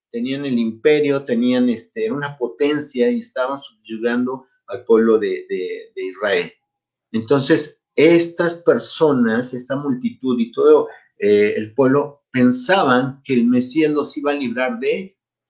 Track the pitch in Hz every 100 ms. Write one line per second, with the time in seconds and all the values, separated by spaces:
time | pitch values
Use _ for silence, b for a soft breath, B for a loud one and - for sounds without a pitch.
0 | _ 117 123 135 143 120 113 110 151 151
1 | 143 139 139 113 123 127 123 113 - 113
2 | 110 139 143 143 120 - 143 147 143 247
3 | 240 240 226 131 127 139 - _ - 110
4 | 117 120 127 131 _ _ - 98 - 113
5 | 113 107 101 90 - 95 90 90 - 95
6 | 95 92 104 92 85 _ _ _ _ _
7 | _ 113 110 139 135 156 - - _ -
8 | 156 170 170 - 170 170 - 123 - -
9 | 156 131 117 113 123 123 - 139 143 123
10 | 117 - 131 120 117 - 147 147 - B
11 | B - 101 104 104 110 110 120 131 139
12 | 147 - _ 131 123 123 - 190 139 127
13 | 135 - - 123 117 123 123 156 151 151
14 | 147 151 143 147 127 113 127 117 135 185
15 | 190 _ _ _ _